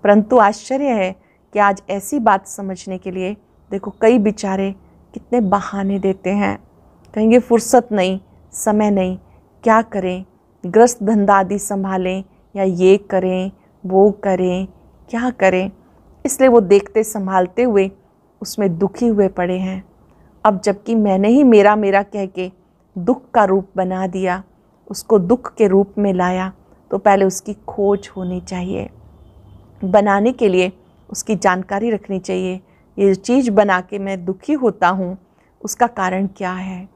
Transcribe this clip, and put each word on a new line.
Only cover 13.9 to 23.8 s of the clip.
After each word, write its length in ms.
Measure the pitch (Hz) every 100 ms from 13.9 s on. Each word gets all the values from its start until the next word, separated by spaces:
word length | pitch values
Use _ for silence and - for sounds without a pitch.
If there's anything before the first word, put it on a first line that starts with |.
| 185 208
करें, 580 | 202 202 185 185 180 190 - _ _ _
क्या 200 | 233 247
करें, 400 | 240 190 185 190 - _ _ _ _ 285
इसलिए 220 | - 262
वो 120 | 233
देखते 440 | 185 202 196 220
संभालते 580 | 214 214 190 190 185 -
हुए 280 | 247 202 190 190 _ _ _ _
उसमें 380 | 196 - 196 165
दुखी 280 | 190 - 240
हुए 220 | 208 190
पड़े 300 | 190 180 185
हैं। 260 | 185 190 - _ _ _ _ _
अब 160 | 214 190
जबकि 340 | 208 202 -
मैंने 340 | 226 208 190 202
ही 160 | 254
मेरा 320 | 277 220 202 214
मेरा 260 | 202 196
कह 240 | 202 208 190
के 260 | 180 185 185 _ _ _ -
दुख 320 | 175 247 _
का 140 | 240
रूप 240 | 202 190 190
बना 300 | -